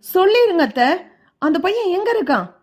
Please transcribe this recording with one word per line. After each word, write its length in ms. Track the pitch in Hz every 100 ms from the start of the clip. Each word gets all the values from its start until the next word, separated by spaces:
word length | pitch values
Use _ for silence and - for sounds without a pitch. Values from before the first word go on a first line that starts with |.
| -
சொல்லிருங்க 500 | 370 381 453 480 339 277
அத்தை, 220 | 254 247 359 - _ _ _
அந்த 200 | 294 320
பையன் 340 | 359 427 427 359
எங்க 120 | 440
இருக்கான்? 340 | 466 285 254 180 -